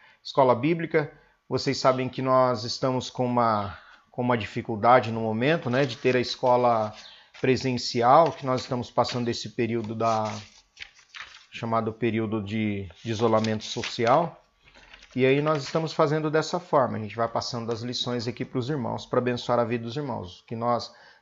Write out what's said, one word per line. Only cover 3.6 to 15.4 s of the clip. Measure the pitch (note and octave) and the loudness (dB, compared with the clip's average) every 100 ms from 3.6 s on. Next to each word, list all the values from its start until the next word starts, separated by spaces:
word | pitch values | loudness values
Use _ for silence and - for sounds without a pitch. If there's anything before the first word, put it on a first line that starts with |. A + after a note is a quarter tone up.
| F#2+ - - - _ | -2 -10 -18 -20 _
com | - | -4
uma | A#2+ A#2+ | 0 0
dificuldade | G2+ B2 A2+ G#2+ A#2 B2+ A2+ | -2 -8 -6 2 6 6 6
no | A2+ | -4
momento, | A2 A2 C3+ E3 B2 | -2 0 0 0 0
né, | B2+ C#3 | 0 0
de | - | 0
ter | B2+ B2+ | 2 2
a | |
escola | A#2+ - B2+ B2 B2 A2+ G#2+ - - - _ - | 0 0 2 4 4 2 -2 -6 -20 -20 _ -2
presencial, | C3 A#2 C3 A#2+ - A#2+ A#2 D3+ D#3 | 0 2 0 -4 -2 2 6 6 6
que | - C3+ | 0 -4
nós | B2+ | -2
estamos | - B2 A2+ | -2 -6 -4
passando | - A#2 B2 A#2+ | -2 0 0 -4
esse | A2+ A2 | -4 -6
período | - A#2 A#2 G#2+ A2+ | -4 -2 -2 -4 -2
da, | A2+ A2 G#2+ G#2 G2+ - _ - - _ _ - - - - | 0 0 -2 -6 -14 -20 _ -20 -20 _ _ -20 -20 -20 -18
chamado | - A#2 A2+ A2 | -10 -2 -2 -2
período | G#2+ A#2 A2 A2 A2 | -2 0 0 -2 -2
de, | G2+ A2 G#2+ G2+ F#2+ - | -2 -2 -2 -4 -8 -12
de | A2+ | -6
isolamento | G#2+ A2+ A2 A2 G#2+ | 0 2 2 2 -4
social. | - A#2+ - - A2+ D3 E3+ - _ _ _ - - - - B2 | -6 -8 -8 -2 2 2 2 -8 _ _ _ -20 -20 -20 -8 2
E | |
aí | B2+ | 4
nós | C#3+ | 4